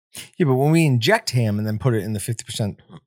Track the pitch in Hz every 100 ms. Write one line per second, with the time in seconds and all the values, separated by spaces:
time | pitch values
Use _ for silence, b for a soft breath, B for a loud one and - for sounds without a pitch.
0 | _ B B _ 160 131 139 165 160 123
1 | 120 226 - 127 113 104 107 107 135 113
2 | 98 107 - 117 - - 104 90 _ 87